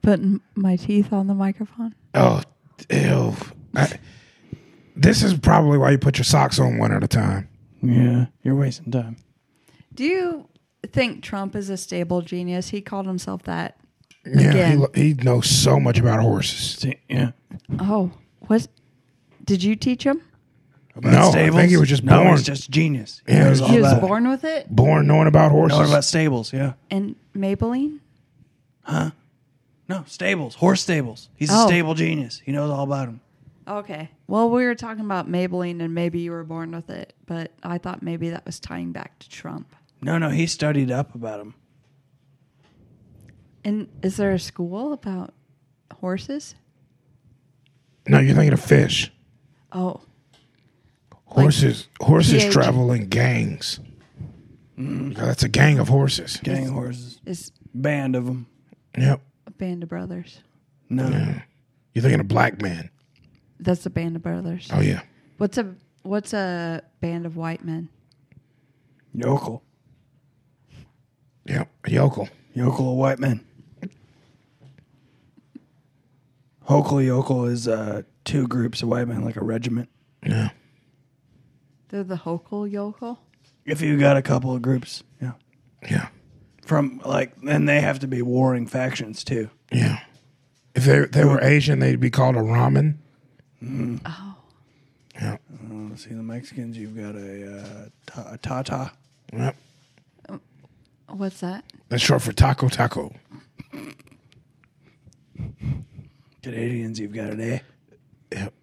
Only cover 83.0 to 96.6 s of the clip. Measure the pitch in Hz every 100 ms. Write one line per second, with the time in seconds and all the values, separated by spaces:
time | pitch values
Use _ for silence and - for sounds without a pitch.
83 | 233 240 _ _ _ _ - 151 156 147
84 | 143 139 131 127 127 127 123 131 123 -
85 | _ _ 127 120 _ _ _ _ - -
86 | - _ _ _ _ _ - 156 143 127
87 | - 139 135 _ 135 151 147 147 147 135
88 | 135 127 123 123 131 127 117 131 127 -
89 | 110 110 - 120 110 _ _ 120 113 104
90 | - _ _ _ _ _ _ - 135 139
91 | 139 147 147 139 127 147 143 139 131 127
92 | 123 113 127 123 110 117 127 135 151 151
93 | _ _ _ _ _ _ 120 135 123 117
94 | - 160 196 196 _ _ _ _ _ _
95 | _ - 107 104 _ 117 113 107 107 104
96 | 107 113 113 117 127 -